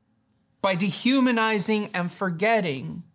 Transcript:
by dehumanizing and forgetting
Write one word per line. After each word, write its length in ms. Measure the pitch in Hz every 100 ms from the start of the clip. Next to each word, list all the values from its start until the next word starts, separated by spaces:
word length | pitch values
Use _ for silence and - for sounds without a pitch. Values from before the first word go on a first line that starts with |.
| _ _ _ _ _ -
by 120 | 196 185
dehumanizing 1160 | 196 - 240 269 254 226 220 214 175 214 208
and 180 | 180 175
forgetting 920 | - 190 165 220 226 175 135 160 156 -